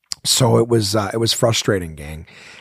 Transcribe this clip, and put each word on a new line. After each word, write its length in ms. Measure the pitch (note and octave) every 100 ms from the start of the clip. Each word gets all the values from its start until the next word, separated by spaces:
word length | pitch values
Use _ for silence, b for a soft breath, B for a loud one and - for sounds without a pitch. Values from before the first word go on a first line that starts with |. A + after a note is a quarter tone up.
| _ -
so 340 | - - A#2+ A#2
it 120 | A#2
was, 260 | A#2 G2+ G#2+
uh, 160 | G2+
it 40 | A2+
was 160 | A2+
frustrating, 640 | - A#2+ A2+ - G2 E2+ D2+
gang. 300 | D2 D#2 E2+ B B B